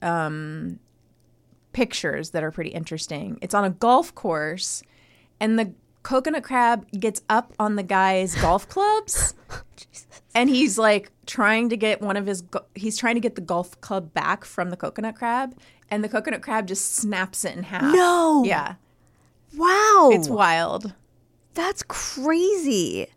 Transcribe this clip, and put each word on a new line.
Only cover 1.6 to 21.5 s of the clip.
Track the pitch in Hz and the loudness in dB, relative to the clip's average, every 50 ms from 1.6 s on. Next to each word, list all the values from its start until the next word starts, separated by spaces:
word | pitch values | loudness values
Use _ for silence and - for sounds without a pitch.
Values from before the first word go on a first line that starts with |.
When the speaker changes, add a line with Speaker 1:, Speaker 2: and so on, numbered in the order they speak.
| _ _ - | _ _ -2
Speaker 1:
pictures | - 254 - - - - 160 147 143 156 - | -2 -2 0 -2 -4 -4 -4 -4 -4 -6 -6
that | - 165 156 | -4 -4 -4
are | 156 | -4
pretty | 160 - 165 156 | -6 -8 -8 -8
interesting. | - 165 160 - 160 156 - - - 143 196 190 - - | -8 -10 -8 -8 -8 -10 -8 -10 -10 -10 -10 -10 -10 -10
It's | - 180 - | -6 -2 0
on | 202 202 | 0 0
a | 190 | 0
golf | 180 - - 233 247 269 330 - - | 0 0 2 4 4 4 4 0 -6
course, | - - 202 165 151 151 156 165 185 - - - - - _ _ _ _ _ _ _ _ _ _ _ | -6 -4 -4 -2 -2 -4 -4 -6 -8 -8 -8 -8 -10 -12 _ _ _ _ _ _ _ _ _ _ _
and | 208 220 220 226 | 0 0 2 2
the | 226 190 - - _ _ _ _ - | 0 -2 -6 -14 _ _ _ _ -6
coconut | - 262 262 262 320 302 302 233 | -2 0 0 0 0 -2 -4 -6
crab | - 262 247 240 233 240 214 - - - 196 | -2 0 2 4 4 2 0 -2 -8 -6 -4
gets | 196 220 214 - - - | -2 -2 -4 -4 -2 0
up | 214 226 240 - - - | 0 0 0 -2 -4 -4
on | 214 214 208 | -2 -2 -2
the | 202 196 | -2 -2
guy's | 175 196 190 190 190 190 185 185 180 - | 0 2 2 4 4 2 2 0 -2 -2
golf | - - 165 175 196 - - | 0 2 2 2 2 0 -4
clubs, | - 381 392 415 427 440 427 - - - - - - - _ - | -2 0 2 2 2 0 0 -2 -2 -2 -2 -2 -4 -8 _ -16
Speaker 2:
<laughs> | - - - - - | -16 -16 -16 -18 -20
Jesus. | - - - - - - _ - - - _ - | -20 -20 -20 -20 -20 -20 _ -20 -20 -20 _ 0
Speaker 1:
and | 233 247 277 | 2 4 4
he's, | 269 254 285 262 196 | 4 4 4 2 2
like, | 220 220 214 208 202 202 - _ _ _ | 2 4 4 4 4 0 -4 _ _ _
trying | - - - 220 208 220 226 240 240 | -8 -2 0 2 2 4 2 2 0
to | 226 | 0
get | 208 214 214 208 - 208 | 0 0 0 0 0 -2
one | 202 196 202 | -2 -2 -2
of | 196 | -2
his | 202 196 185 175 | -4 -4 -6 -8
go-, | - - 196 - _ _ | -8 -8 -8 -8 _ _
he's | 196 196 220 214 - | -6 -6 -4 -4 -2
trying | - 233 233 | 0 0 0
to | 233 | 0
get | 220 240 - | -2 -2 -4
the | - | -6
golf | 175 156 180 175 180 175 - _ | -6 -4 -2 -2 -4 -6 -10 _
club | - - 202 190 175 156 - | -10 -6 -6 -6 -6 -4 -4
back | 160 147 151 185 208 - | -4 -2 -2 -2 -4 -6
from | - - - 175 180 | -10 -8 -6 -6 -6
the | 175 | -6
coconut | - - - - - 208 226 220 | -8 -8 -8 -8 -8 -8 -8 -8
crab, | - 240 233 233 247 269 262 254 - _ _ _ _ _ _ | -6 -4 -2 -2 -2 -4 -6 -10 -16 _ _ _ _ _ _
and | 208 208 214 | -6 -4 -4
the | 214 | -2
coconut | 233 - 320 311 - - - | -4 -4 -4 -4 -6 -6 -6
crab | 285 226 220 202 | -4 -4 -4 -4
just | 180 190 - - - - | -4 -6 -6 -4 -4 -4
snaps | - - 208 208 185 185 190 - - - | -4 -4 -2 -2 -4 -4 -4 -6 -8 -8
it | 185 - | -8 -8
in | - 185 | -8 -10
half. | 185 196 180 269 285 320 | -8 -4 -2 2 4 4
Speaker 2:
No. | 370 359 349 349 349 339 320 311 285 247 | 6 6 6 4 4 4 4 4 4 4
Speaker 1:
Yeah. | 202 180 151 143 - 185 - _ _ _ _ _ _ _ _ _ _ _ _ _ _ - | 2 0 -2 -2 -6 -10 -14 _ _ _ _ _ _ _ _ _ _ _ _ _ _ -4
Speaker 2:
Wow. | 294 330 359 370 403 427 427 415 392 330 269 220 | 0 2 4 4 4 6 6 8 8 10 8 8
Speaker 1:
It's | 185 160 - | 6 4 0
wild. | 247 208 196 170 165 165 170 - 69 95 - 202 185 - _ _ _ _ _ _ _ _ _ _ | 2 2 4 4 4 2 0 -2 -4 -6 -8 -10 -14 -16 _ _ _ _ _ _ _ _ _ _